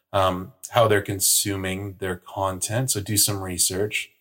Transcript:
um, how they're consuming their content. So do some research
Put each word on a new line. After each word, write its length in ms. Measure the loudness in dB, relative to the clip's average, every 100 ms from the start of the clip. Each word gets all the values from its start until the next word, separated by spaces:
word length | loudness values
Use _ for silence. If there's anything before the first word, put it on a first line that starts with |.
| _
um, 400 | 2 2 0 -6 -14 0
how 160 | 4 6
they're 140 | 4
consuming 920 | 2 0 2 2 0 -2 -4 -4 -8 -6
their 180 | -6 -6
content. 760 | -8 -2 -2 -2 -4 -2 0
So 80 | -2
do 160 | 0 0
some 260 | 2 0
research 720 | -4 -2 0 0 -2 -4 -8 _